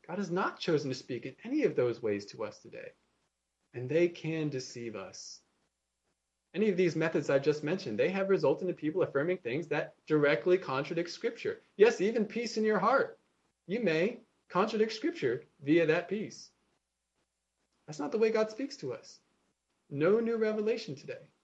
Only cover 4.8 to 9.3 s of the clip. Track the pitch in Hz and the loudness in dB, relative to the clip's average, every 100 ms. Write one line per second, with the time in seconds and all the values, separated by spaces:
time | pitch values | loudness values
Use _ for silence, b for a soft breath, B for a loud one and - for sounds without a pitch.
4.8 | 117 104 92 - - - _ _ _ _ | -10 -10 -12 -14 -16 -18 _ _ _ _
5.8 | _ _ _ _ _ _ _ 170 214 180 | _ _ _ _ _ _ _ 0 2 4
6.8 | 180 160 160 170 151 180 151 151 147 196 | 2 2 0 0 2 2 4 0 -2 -4
7.8 | 135 107 151 196 190 185 143 160 180 165 | -4 0 0 2 2 2 2 2 -2 -4
8.8 | 147 175 151 139 160 | -4 0 0 0 0